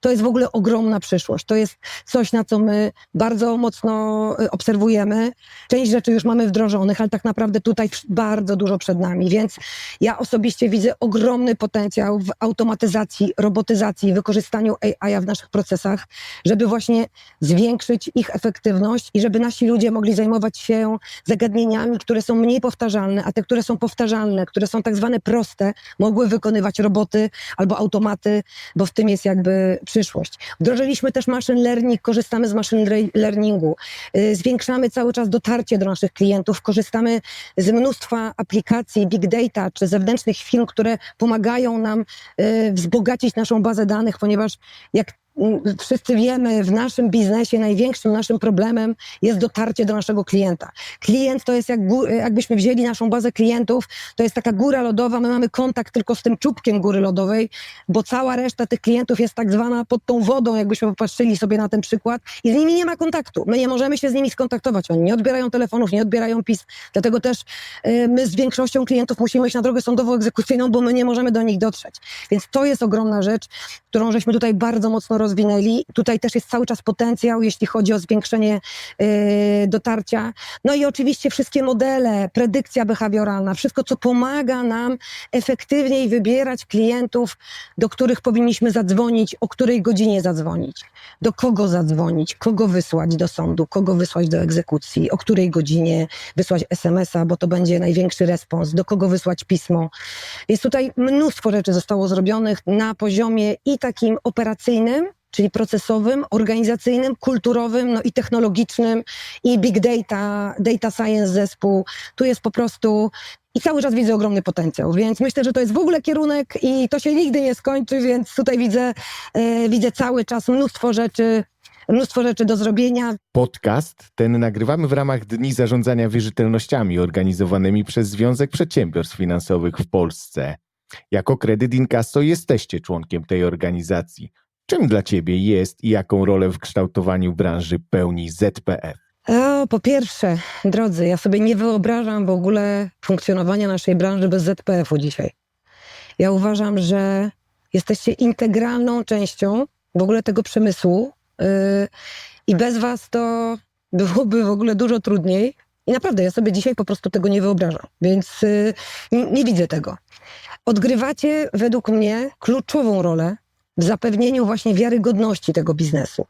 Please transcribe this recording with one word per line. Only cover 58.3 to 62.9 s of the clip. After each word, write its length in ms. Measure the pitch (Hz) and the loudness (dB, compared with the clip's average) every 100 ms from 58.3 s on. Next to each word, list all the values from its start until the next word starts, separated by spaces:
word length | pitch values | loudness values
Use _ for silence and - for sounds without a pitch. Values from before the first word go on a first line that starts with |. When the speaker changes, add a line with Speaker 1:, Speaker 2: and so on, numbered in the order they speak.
| 247 | -2
Speaker 1:
reszta 300 | 254 - 240 | -4 -4 -4
tych 160 | 233 | -2
klientów 380 | - 233 247 240 | 0 0 0 0
jest 140 | 233 | 0
tak 180 | - 226 | 0 0
zwana 340 | 208 240 240 233 | 0 0 -2 -2
pod 200 | 240 - | -4 0
tą 160 | 240 | 0
wodą, 340 | 208 269 233 220 | 2 2 2 0
jakbyśmy 320 | 208 214 220 | 0 0 -2
popatrzyli 500 | 190 226 - 240 202 | -2 -4 0 0 2
sobie 200 | 214 208 | 0 0
na 120 | 214 | 0
ten 120 | 214 | -2
przykład 400 | - 220 - 240 - - | -2 -2 -2 -6 -8 -4
i 80 | 233 | 0
z 40 | 240 | 2
nimi 180 | 311 | 4
nie 120 | 339 | 2
ma 100 | 339 | 0